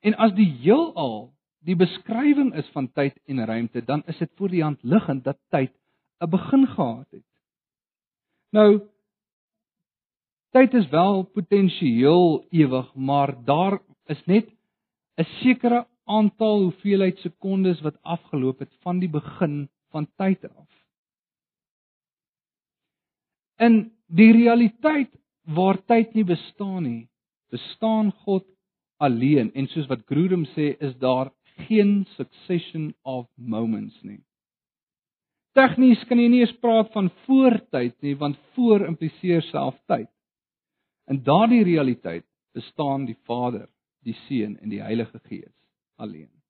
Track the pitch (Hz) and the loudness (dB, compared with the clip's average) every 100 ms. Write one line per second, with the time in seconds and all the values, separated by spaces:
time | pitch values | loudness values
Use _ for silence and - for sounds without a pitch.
0 | 208 214 226 190 202 127 135 254 330 214 | -2 2 2 4 0 2 2 2 2 -4
1 | 139 110 120 _ _ _ 151 180 180 - | -6 -8 -14 _ _ _ -6 -2 -2 -2
2 | - 220 294 285 262 160 - - 131 - | -8 -2 0 2 0 -4 -10 -8 -8 -4
3 | 139 - _ 135 110 113 117 123 117 143 | -4 -6 _ -6 -4 -4 -6 -8 -6 -6
4 | - 160 165 _ 196 180 156 143 117 190 | -6 -10 -10 _ -4 -2 -2 -4 0 0
5 | - 135 127 139 _ 156 135 _ _ _ | 0 -6 -6 -10 _ -4 -4 _ _ _
6 | _ _ 170 180 - 269 269 - 139 117 | _ _ -4 -4 0 2 2 0 -6 -6
7 | 135 - _ _ _ _ _ _ _ _ | -14 -20 _ _ _ _ _ _ _ _
8 | _ _ _ _ _ 214 208 208 202 _ | _ _ _ _ _ 4 6 6 0 _
9 | _ _ _ _ _ _ _ _ _ _ | _ _ _ _ _ _ _ _ _ _
10 | _ _ _ _ _ 262 262 254 165 151 | _ _ _ _ _ 4 4 4 0 2
11 | 185 196 185 - 175 202 196 - 147 113 | 2 0 -4 -8 -2 2 2 0 -2 2
12 | 131 175 175 156 - 170 147 127 127 135 | 4 4 4 0 -2 2 2 2 -6 -10
13 | 135 143 139 127 120 143 190 196 _ _ | -4 -2 -2 -4 -2 0 0 -4 _ _
14 | _ 147 - 196 220 _ _ _ _ _ | _ -12 0 0 0 _ _ _ _ _
15 | _ - 165 - 247 247 240 240 240 _ | _ -6 -6 -2 0 2 2 -2 -4 _
16 | - 208 214 - 220 208 185 - 202 196 | -4 0 0 0 0 0 0 -2 -2 0
17 | 190 185 175 - 196 190 185 170 151 - | 0 -2 -12 -10 -6 -2 0 -2 -6 -10
18 | - 170 _ 147 127 131 131 _ 180 180 | -10 -12 _ -4 -4 -6 -12 _ -8 -4
19 | 180 151 - - 170 147 143 _ _ 156 | -4 -6 -10 -6 -4 -4 -12 _ _ -10
20 | 151 _ 190 190 - _ _ _ _ _ | -10 _ -2 -2 -6 _ _ _ _ _
21 | _ _ _ _ _ _ _ _ _ _ | _ _ _ _ _ _ _ _ _ _
22 | _ _ _ _ _ _ _ _ _ _ | _ _ _ _ _ _ _ _ _ _
23 | _ _ _ _ _ _ 233 226 - _ | _ _ _ _ _ _ 4 4 2 _
24 | _ 165 220 226 233 233 233 - 302 302 | _ 6 8 8 6 4 2 0 -2 0
25 | 269 _ _ _ 165 156 190 190 _ 233 | -4 _ _ _ -8 -2 0 0 _ 0
26 | 226 220 196 170 - _ 202 190 151 117 | 2 -2 -2 -2 -6 _ -10 -6 -6 -8
27 | 117 _ _ _ _ 120 - - 220 220 | -14 _ _ _ _ -14 -14 -6 -2 0
28 | 214 - - 190 - _ _ _ _ _ | -2 -4 -4 -4 -4 _ _ _ _ _
29 | 147 117 131 151 113 135 135 - 135 127 | -2 0 2 2 0 -6 -8 -8 -8 -8
30 | _ 139 180 180 156 - 147 - 143 127 | _ -2 0 -2 -4 -4 -6 -4 -10 -6
31 | 127 127 131 _ _ _ - 220 202 202 | -2 -2 -4 _ _ _ -2 2 4 2
32 | 190 - 135 _ - 175 - 160 151 - | -2 -10 -14 _ -6 -6 -6 -10 -10 -12
33 | - 127 120 _ 120 107 113 107 104 - | -12 -10 -12 _ -8 -6 -4 -6 -8 -16
34 | 101 101 _ _ _ _ _ _ _ _ | -20 -20 _ _ _ _ _ _ _ _
35 | _ _ _ _ _ - 262 262 254 226 | _ _ _ _ _ 2 2 4 4 4
36 | - 240 240 247 233 - 240 226 220 - | 2 2 4 4 2 0 0 0 0 -2
37 | 185 - - 269 262 226 - 135 123 - | -4 -4 0 4 4 2 -4 -4 -4 -6
38 | 143 139 147 143 _ - 240 208 165 160 | -8 -6 -6 -8 _ -2 2 2 0 -6
39 | 160 - 180 170 - 147 135 - _ 135 | -8 -8 -2 -2 -2 -6 -8 -10 _ -6
40 | 110 _ _ _ _ _ _ _ _ _ | -6 _ _ _ _ _ _ _ _ _
41 | _ 139 123 160 226 240 196 165 135 120 | _ -6 0 2 4 2 2 2 0 -4
42 | 90 85 _ _ _ - - - 147 135 | -8 -12 _ _ _ -18 -16 -8 -6 -4
43 | 131 117 _ 120 123 120 - _ _ _ | -6 -12 _ -6 -6 -6 -12 _ _ _
44 | 120 113 - 135 107 101 107 101 107 113 | -14 -14 -8 -6 -6 -8 -12 -12 -6 -6
45 | 113 113 _ 101 - _ _ _ _ _ | -6 -12 _ -18 -18 _ _ _ _ _
46 | 110 80 76 _ _ | -16 -16 -20 _ _